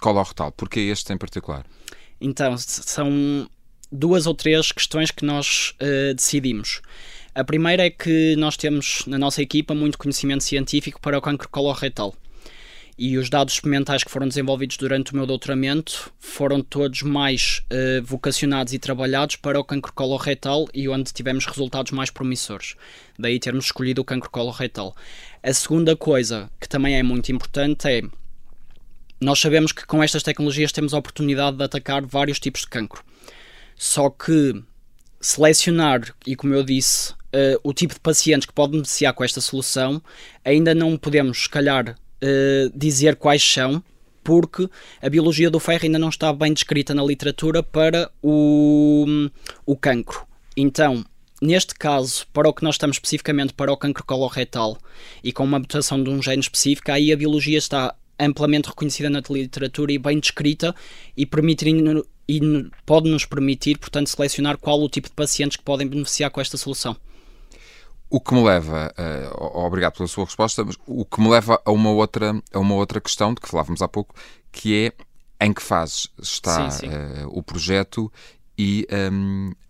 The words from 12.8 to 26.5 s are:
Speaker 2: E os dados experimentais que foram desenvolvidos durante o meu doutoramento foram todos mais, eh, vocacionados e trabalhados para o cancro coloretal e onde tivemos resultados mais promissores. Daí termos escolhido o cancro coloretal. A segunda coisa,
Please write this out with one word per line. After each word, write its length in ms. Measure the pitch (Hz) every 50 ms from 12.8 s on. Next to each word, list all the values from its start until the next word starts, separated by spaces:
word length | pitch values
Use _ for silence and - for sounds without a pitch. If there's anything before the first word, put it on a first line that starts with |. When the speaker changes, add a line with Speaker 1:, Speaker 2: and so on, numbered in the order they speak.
| - - -
Speaker 2:
E 220 | - 120 135 131 131
os 100 | 123 123
dados 240 | 147 143 139 131 -
experimentais 500 | - - 151 139 139 135 - 139 131 -
que 80 | -
foram 160 | - 135 135
desenvolvidos 520 | 131 127 143 131 135 135 127 135 127 - -
durante 340 | 135 131 135 135 131 - 139
o 40 |
meu 100 | 135 135
doutoramento 840 | 127 131 127 - - 139 131 135 135 143 160 156 - - - - - - _
foram 440 | - - - - 143 135 143 139 135
todos 400 | - - 143 143 135 131 - 143
mais, 580 | 147 143 143 139 135 131 120 - - - - - -
eh, 320 | 120 131 131 127 131 127
vocacionados 720 | 120 120 135 131 - 139 135 - 156 139 139 135 131 123 135
e 60 | 127
trabalhados 580 | - - 131 127 131 127 131 139 147 151 -
para 240 | - - 143 143 143
o 40 | 139
cancro 280 | - 143 139 - - -
coloretal 720 | - 135 127 135 131 - 147 135 - - 135 139 151 156 - -
e 160 | 135 139 135
onde 240 | 131 135 131 - -
tivemos 320 | - 123 131 127 135 135
resultados 480 | - - 139 135 123 135 135 127 - 143
mais 160 | 135 135 -
promissores. 680 | - - 131 127 127 120 - - 104 95 - - - - - - - - - - _ -
Daí 200 | 113 120 123 123
termos 280 | - 127 120 135 -
escolhido 340 | - - - 131 127 131 127
o 40 | 127
cancro 260 | - 131 127 - -
coloretal. 680 | - 123 117 123 117 - 127 120 - 113 98 95 - - - - - - - - - - -
A 100 | 127 131
segunda 420 | - - - 156 165 165 160 160
coisa, 560 | - - 156 143 127 120 107 117 107 98 -